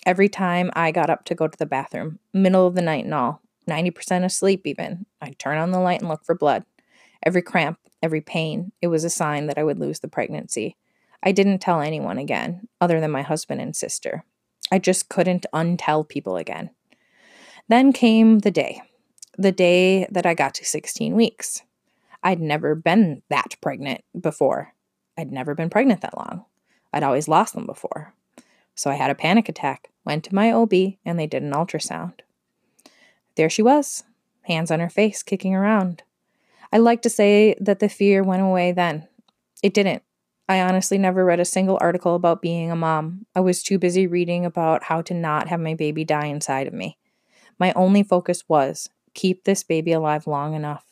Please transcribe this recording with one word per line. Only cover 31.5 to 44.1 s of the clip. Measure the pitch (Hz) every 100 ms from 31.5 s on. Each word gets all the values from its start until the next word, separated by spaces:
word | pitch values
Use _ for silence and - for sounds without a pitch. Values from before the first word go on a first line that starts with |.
ultrasound. | 143 170 151 - - 175 - _ _ _ _ _ _ - _ _ _ _ -
There | 160
she | -
was, | 220 294 277 - - _ _ _
hands | - 165 165
on | 160
her | 170
face, | - 214 -
kicking | - 190 190
around. | 190 202 220 185 170 _ _ _ _ _ _ -
I | 214
like | 233 233
to | 180
say | - 202 208 214 -
that | 196 196
the | 208
fear | - 202 196
went | 190 185
away | 190 185 180
then. | 180 175 156 156 _ _ _ _ _
It | 165 208
didn't. | 196 131 - _ _ _ -
I | 190
honestly | 185 185 - 196
never | 190 185
read | 185 175
a | 175
single | 190 190 190
article | 175 175 180 175
about | 170 165
being | 175 170 165
a | 165
mom. | 165 156 160 185 220 185
I |
was | 185 180
too | - 190
busy | 180 180
reading | 185